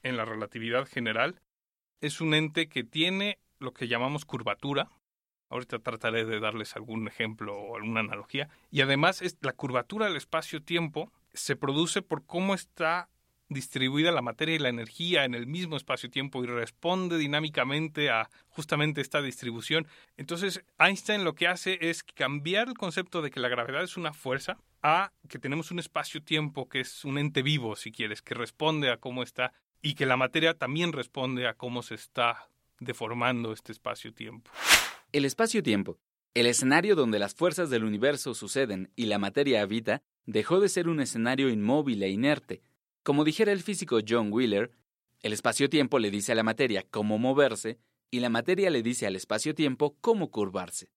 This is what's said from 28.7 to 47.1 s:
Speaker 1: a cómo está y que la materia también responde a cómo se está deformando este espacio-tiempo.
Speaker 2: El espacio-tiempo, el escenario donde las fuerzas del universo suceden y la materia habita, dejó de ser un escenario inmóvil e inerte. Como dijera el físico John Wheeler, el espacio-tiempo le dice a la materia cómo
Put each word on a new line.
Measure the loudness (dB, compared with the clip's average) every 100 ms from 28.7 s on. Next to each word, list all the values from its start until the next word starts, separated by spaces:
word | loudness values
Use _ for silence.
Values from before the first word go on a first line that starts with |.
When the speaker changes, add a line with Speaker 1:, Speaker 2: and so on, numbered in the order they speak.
| 2 0
Speaker 1:
a | 0
cómo | -4 -6
está | -8 -4 -6 _ _ _
y | -6
que | -2 2
la | 4
materia | 4 4 2
también | 2 -2 -2 -2
responde | -2 -8 -4 -4 -2 -4
a |
cómo | -4 -8 -8
se | -8
está | -14 -10 0 0 0 -10 _ _ _
deformando | -10 -6 -6 0 0 0 -4
este | -8 -12
espacio-tiempo. | -10 -8 -8 -10 -14 -16 -16 -18 -6 6 6 6 -10 _
Speaker 2:
El | 2
espacio-tiempo, | 2 2 2 2 2 0 0 -8 _ _ _
el | 2 4
escenario | 4 6 6 6 4
donde | 4 2
las | -2
fuerzas | 0 0 2 0
del | 0
universo | 0 2 2 2 -4
suceden | -8 -4 0 0 -2 -6 -4
y | 0
la | 2
materia | 2 2 4 4
habita, | 2 0 0 -2 _ _ -2
dejó | -2 4 4
de | 4
ser | 2 0
un | 0
escenario | -2 0 0 2 2
inmóvil | 4 4 2 2 0
e | 0
inerte. | 2 2 0 -2 -14 _ _ _ _
Como | 0 4
dijera | 4 4 2
el | 2
físico | -2 -6 0 0 4
John | 2 2
Wheeler, | 2 2 2 0 _ _ _ _ _
el | -4
espacio-tiempo | 0 0 2 2 4 4 4
le | 2
dice | 0 0
a |
la | 2
materia | 2 2 2 0 -4
cómo | -4 0